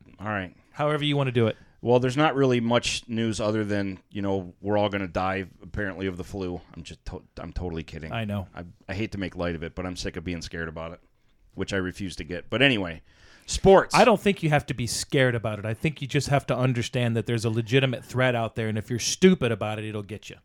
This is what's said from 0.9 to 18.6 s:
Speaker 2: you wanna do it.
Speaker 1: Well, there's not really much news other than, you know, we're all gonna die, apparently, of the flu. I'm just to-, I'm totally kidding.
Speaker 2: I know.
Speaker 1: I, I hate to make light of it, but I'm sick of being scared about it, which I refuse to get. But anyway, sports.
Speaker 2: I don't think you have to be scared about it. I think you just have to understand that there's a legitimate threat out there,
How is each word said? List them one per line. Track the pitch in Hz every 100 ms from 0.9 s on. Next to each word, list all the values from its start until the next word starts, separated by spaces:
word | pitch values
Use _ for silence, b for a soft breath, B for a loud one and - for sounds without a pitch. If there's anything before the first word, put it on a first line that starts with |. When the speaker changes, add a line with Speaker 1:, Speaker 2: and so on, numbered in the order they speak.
| 151
Speaker 2:
you | 147 143
wanna | 135
do | 123 113
it. | b b b
Speaker 1:
Well, | 113 123
there's | 127 123
not | 156 131
really | 135 123
much | 117 120 - - -
news | 113 113 98
other | 107 110
than, | 104 104 98 92 _
you | 104
know, | 98 98 90 -
we're | 98 104
all | 104
gonna | 98 92
die, | 87 92 95 90 -
apparently, | 85 - 104 87 95
of | 90
the |
flu. | 90 101 90 87 - -
I'm |
just | 87 - -
to-, | 92 - -
I'm | 87
totally | - 90 82
kidding. | 80 78 76
Speaker 2:
I | 117 107
know. | 101 90 -
Speaker 1:
I, | 87 - -
I | 95
hate | -
to | 101
make | 90 87
light | 87 85
of |
it, | 82 -
but | 90
I'm | 90
sick | 101 90
of |
being | 82 85
scared | - 87 82
about | 80 80
it, | 87 _ _ _ _ _
which | - 92
I | 98
refuse | 92 85 98 80
to |
get. | 76 87 -
But | 110
anyway, | 139 117 90 80 b b b b -
sports. | - 190 190 127
Speaker 2:
I | 156 233
don't | 214
think | 208 196
you | 160
have | 147 -
to |
be | 120 120
scared | - - 143 127 117
about | 110 107
it. | 107
I | 113
think | 165 143
you | 131
just | 147 -
have | 143 -
to | 123
understand | 127 120 110 127 120 113
that | 107
there's | 117 113
a |
legitimate | 110 113 131 131 117
threat | - 123 127
out | 120 113
there, | -